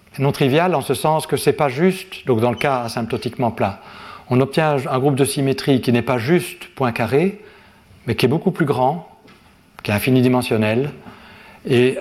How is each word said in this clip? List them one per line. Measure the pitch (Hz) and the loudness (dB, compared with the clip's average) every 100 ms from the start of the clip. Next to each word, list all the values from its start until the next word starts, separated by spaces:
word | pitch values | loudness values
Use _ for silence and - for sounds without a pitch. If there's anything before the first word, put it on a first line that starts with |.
| _ - | _ -2
Est | |
non | 135 | -2
triviale | - 143 151 180 | 2 2 2 2
en | 156 | 0
ce | 127 | -2
sens | 131 160 156 - | -2 0 0 -2
que | 143 | -2
c'est | 151 | 0
pas | - 147 | 2 0
juste, | 123 185 185 - - - | 2 0 0 -8 -12 0
donc | 113 | 2
dans | 110 | 2
le | 113 | 0
cas | 147 131 | 0 -2
asymptotiquement | 117 123 113 110 120 - 120 | -4 -6 -4 -4 -6 -2 -4
plat, | - 107 101 - - - - - | 0 -4 -4 -16 -20 -20 -16 -2
on | 123 | 2
obtient | 135 - 156 143 | 2 2 0 0
un, | 147 | -2
un | 131 | 0
groupe | 139 | 0
de | 135 | 2
symétrie | 135 - 135 131 - 131 | 0 0 -2 -2 2 0
qui | 131 | 2
n'est | 120 | 0
pas | 127 127 | 2 -2
juste | 113 175 - - - | 2 0 0 -14 -16
Poincaré, | - 127 113 117 135 185 202 - - - _ _ - - | -4 -4 -2 0 2 0 -4 -18 -20 -20 _ _ -16 -6
mais | 110 | 0
qui | 117 | 0
est | |
beaucoup | 160 190 | 2 -2
plus | - 147 | -2 -2
grand, | 127 127 170 - - - - _ _ _ - | 0 0 -2 -10 -20 -20 -20 _ _ _ -14
qui | - | -4
est | |
infinidimensionnel. | 104 135 131 123 127 - 113 107 117 147 - - - - - - - 196 | -2 2 2 4 2 0 0 0 0 -4 -8 -20 -20 -20 -20 -20 -12 0
Et, | 120 127 - | 4 4 2